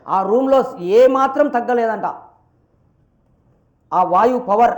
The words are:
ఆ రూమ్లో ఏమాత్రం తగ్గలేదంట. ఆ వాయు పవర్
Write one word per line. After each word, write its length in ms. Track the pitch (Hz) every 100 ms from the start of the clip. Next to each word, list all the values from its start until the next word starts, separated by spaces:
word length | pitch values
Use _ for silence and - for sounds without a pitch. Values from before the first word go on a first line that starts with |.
| -
ఆ 140 | 185
రూమ్లో 420 | 190 233 269 269 - -
ఏమాత్రం 680 | 175 214 262 262 269 277 294
తగ్గలేదంట. 580 | 240 220 247 226 208 175 - - _ _ _ _ _ _ _ _ _ _ _ _ _ _ _ _
ఆ 100 | 165
వాయు 360 | 175 180 233 247
పవర్ 360 | - 208 233